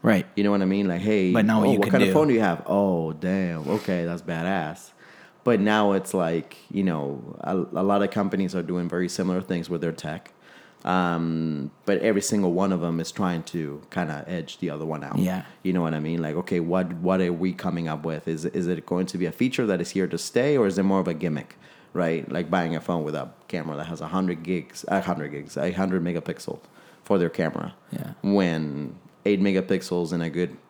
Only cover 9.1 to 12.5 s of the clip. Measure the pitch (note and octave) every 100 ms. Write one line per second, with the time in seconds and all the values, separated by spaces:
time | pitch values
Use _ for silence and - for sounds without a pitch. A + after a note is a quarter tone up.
9.1 | - F#2 F#2 F#2 F2 E2 F2 E2 D#2+ D#2+
10.1 | D#2+ - _ - - - _ - F2+ F2
11.1 | E2+ E2 D#2+ D#2+ D2 C2+ - - G2 A2
12.1 | G2+ - G#2 F#2